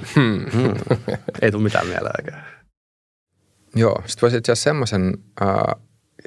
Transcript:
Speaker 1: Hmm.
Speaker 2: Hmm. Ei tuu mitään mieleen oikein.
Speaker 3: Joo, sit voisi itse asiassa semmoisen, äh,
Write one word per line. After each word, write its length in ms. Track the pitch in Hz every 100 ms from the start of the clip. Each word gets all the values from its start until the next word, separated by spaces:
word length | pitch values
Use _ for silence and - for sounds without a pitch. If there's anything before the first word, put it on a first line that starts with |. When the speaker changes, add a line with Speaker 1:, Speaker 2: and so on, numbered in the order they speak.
| -
Speaker 1:
Hmm. 300 | - 123 98 -
Speaker 2:
Hmm. 220 | 113 120 101 - 113 - 98 - -
Ei 80 | 113
tuu 100 | 104
mitään 260 | 107 101 87
mieleen 260 | 90 - -
oikein. 240 | - - - - _ _ _ _ _ _ _ _ _ _ _
Speaker 3:
Joo, 280 | 113 113 - -
sit 160 | -
voisi 140 | 120 120
itse 160 | 117
asiassa 180 | 117 -
semmoisen, 480 | 151 127 101 92 - - -
äh, 140 | 98 98 - - _ _ _ -